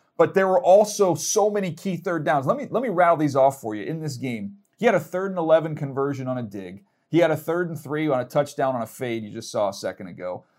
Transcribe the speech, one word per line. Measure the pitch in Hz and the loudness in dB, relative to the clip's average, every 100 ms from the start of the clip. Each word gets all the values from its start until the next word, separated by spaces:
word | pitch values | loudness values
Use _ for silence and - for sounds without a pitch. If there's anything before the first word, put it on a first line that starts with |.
| _ - | _ 2
but | 160 | 2
there | 190 190 | 4 4
were | 185 | 4
also | 175 196 208 - 190 | 6 6 6 2 2
so | 156 - 214 208 | 2 0 2 2
many | 208 190 | 0 -4
key | 151 196 170 | -4 -6 -4
third | 190 170 | -4 -2
downs. | 151 147 135 | 0 0 0
Let | 254 | -2
me, | 208 | -2
let | 202 | -2
me | 254 | 0
rattle | 170 175 160 | 2 4 4
these | 151 131 | 2 4
off | 135 135 | 4 2
for | 110 | -6
you | 107 | -8
in | 95 160 | -6 -8
this | 151 123 | -8 -8
game. | 131 113 101 - _ - | -8 -8 -10 -14 _ -2
He | 233 | 2
had | |
a | 185 | 2
third | 156 180 196 | -2 -6 -4
and | 185 | -2
eleven | 160 160 156 151 | 2 2 2 -6
conversion | 143 135 139 123 131 | -6 -2 -2 -4 -6
on | 127 | -6
a | |
dig. | 113 101 92 98 _ _ - | -8 -10 -14 -16 _ _ -2
He | 160 | 2
had | 165 | 2
a | 156 | 2
third | 165 170 175 | -2 -4 -4
and | 165 | -6
three | 127 151 156 | -8 -4 -2
on | 127 | -2
a | |
touchdown | 123 147 143 - 131 | -2 -2 -2 -2 -2
on | 127 | -2
a | 110 | -6
fade | - 127 117 | -8 -6 -6
you | 107 | -8
just | 110 - | -12 -8
saw | 117 101 | -2 -2
a | |
second | 101 98 92 95 | -4 -8 -10 -14
ago. | 85 90 90 _ | -12 -10 -10 _